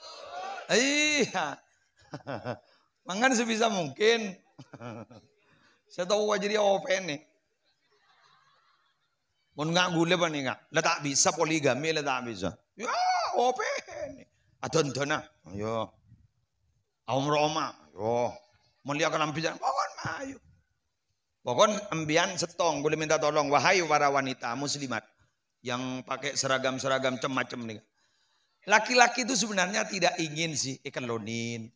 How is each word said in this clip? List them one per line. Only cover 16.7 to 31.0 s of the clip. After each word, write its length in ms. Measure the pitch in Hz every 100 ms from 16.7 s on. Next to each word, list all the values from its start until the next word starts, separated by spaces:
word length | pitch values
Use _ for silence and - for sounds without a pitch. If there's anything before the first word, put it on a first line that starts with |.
| _ _ _ -
Aum 160 | 127 143
Roma. 480 | 147 151 156 135 - 76
Yo. 400 | 82 107 120 120 - _ _ _ _ 131
Mulia 240 | 143 165
kelampisan. 480 | 160 156 147 165 -
Pokon 340 | - - - - - 160
ayo. 160 | 269 262 _ _ _ _ _ _ _ _ _ _
Pokon 300 | - 123 214 202 -
embian 480 | 160 151 156 185 175
setong, 400 | 165 - 175 143
boleh 160 | 147
minta 240 | 160 156 156
tolong. 320 | 151 151 139
Wahai 320 | 139 156 196 160
para 160 | 147 143
wanita 480 | 139 135 127 123
muslimat 480 | 120 139 143 139 110 - _ _ _ _ _ 120
yang 400 | 123 131 127 120
pakai 320 | 131 143 131
seragam-seragam 800 | 139 131 131 131 139 131 131 123
macam-macam 560 | 143 131 123 127 113
nih. 60 | 104 - _ _ _ _ _ _ _ -
Laki-laki 560 | 214 220 247 233 240
itu 80 | 247
sebenarnya 560 | 254 214 196 180 208 -
tidak 320 | 196 175 -
ingin 320 | 160 151 165
sih, 240 | 139 131 131
eh 80 | 139
kelonin, 720 | 151